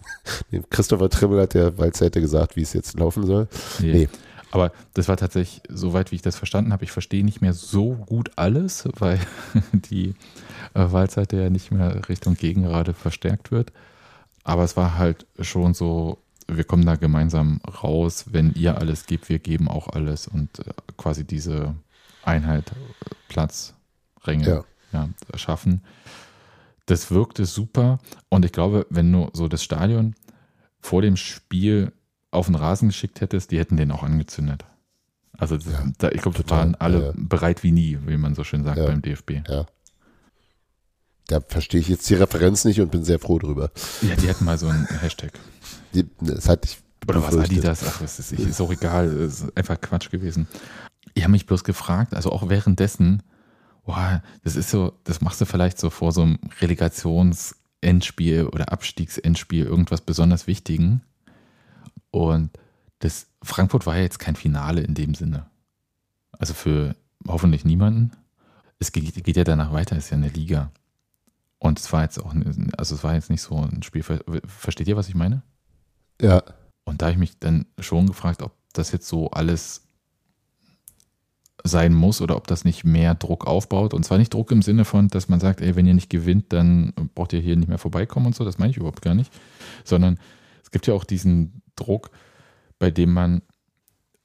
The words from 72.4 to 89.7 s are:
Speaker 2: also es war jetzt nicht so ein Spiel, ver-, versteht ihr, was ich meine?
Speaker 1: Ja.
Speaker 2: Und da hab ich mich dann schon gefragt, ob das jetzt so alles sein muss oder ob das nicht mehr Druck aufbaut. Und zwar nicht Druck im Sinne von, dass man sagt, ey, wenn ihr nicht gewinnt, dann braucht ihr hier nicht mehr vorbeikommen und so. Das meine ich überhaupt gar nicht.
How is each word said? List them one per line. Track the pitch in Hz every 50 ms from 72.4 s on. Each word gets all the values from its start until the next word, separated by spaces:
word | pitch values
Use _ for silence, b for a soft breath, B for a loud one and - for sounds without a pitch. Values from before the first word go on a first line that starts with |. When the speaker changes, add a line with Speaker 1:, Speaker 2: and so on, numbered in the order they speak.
| - - - - - - -
Speaker 2:
also | - 85 - 78
es | 71 -
war | 78 80
jetzt | 80 - -
nicht | 85 82
so | - - 78
ein | 76 76 76 - 82 82
Spiel, | - - 80 78
ver-, | - 82 76 - - 80 78 -
versteht | - - - - - - - -
ihr, | 101 107
was | 104 98 95
ich | 92
meine? | 85 85 95 120 135 - _ _ _ _ _ _ _ _ _ _ _ _ _ _ -
Speaker 1:
Ja. | - 104 90 92 - - - - _ _ _ _ _
Speaker 2:
Und | - 76 71
da | 80
hab | 82 85
ich | 90
mich | 87 - - _
dann | - 80 82 76 - - _ -
schon | 95 - 82 85 92
gefragt, | 98 92 - - 85 82 -
ob | - - - _ _ _ -
das | - 82 -
jetzt | - 87 -
so | - 85 82 80 -
alles | - 76 80 85 85 80 - - - - _ _ _ _ _ _ _ _ _ _ _ _ _ _ _ _ _ _ _ _ _ - - _ _ _ _ _ _ _ _ _ _ _ _ - -
sein | 82 87 85 82 85 85
muss | 82 85 98 110 -
oder | 87 82 -
ob | - -
das | - 85 - -
nicht | 87 82 - -
mehr | 82 80 82 82 82 82
Druck | - - - 85 - -
aufbaut. | - - 98 - - 98 95 104 104 -
Und | - -
zwar | - 95
nicht | 95 120 - -
Druck | 110 113 -
im | 135 110
Sinne | 95 104 104 117 107
von, | - - 101 101 98
dass | - 95 92
man | - 92 85
sagt, | 95 95 92 -
ey, | 78 90 87
wenn | 90 90
ihr | 90 90
nicht | 90 - -
gewinnt, | - 85 82 90 90 104 101 - 87
dann | 85 85 87 87 87 82 - - - 80 69 -
braucht | - 90 87 87
ihr | 85
hier | 85 87 85
nicht | 85 85
mehr | 82 90
vorbeikommen | 90 - 80 - 90 101 - - 135 123
und | 120 117
so. | - 117
Das | 98 87
meine | - 90 120
ich | 131
überhaupt | - 85 78 - -
gar | - 87 85
nicht. | 110 131 - B B B B B B B B